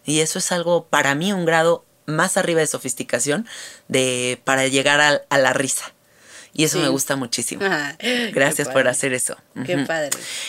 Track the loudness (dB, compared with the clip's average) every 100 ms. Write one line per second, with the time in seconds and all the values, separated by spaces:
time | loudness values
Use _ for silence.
0 | -2 0 0 -2 -2 -2 0 0 2 0
1 | 2 0 0 0 2 4 4 0 _ _
2 | -6 0 0 0 2 2 0 -2 -6 -8
3 | -4 -2 0 -2 -4 -12 -16 -18 -4 0
4 | 2 0 -2 -4 0 2 2 2 4 6
5 | 6 4 2 2 4 2 0 -4 -6 _
6 | _ _ -20 -20 -10 0 0 2 0 0
7 | -2 -4 -4 -4 -6 -4 -2 -2 -4 -6
8 | -4 -2 -2 2 2 0 -2 2 2 0
9 | -2 -2 -4 -8 _ -10 -4 -2 -2 -4
10 | -4 -6 -8 -10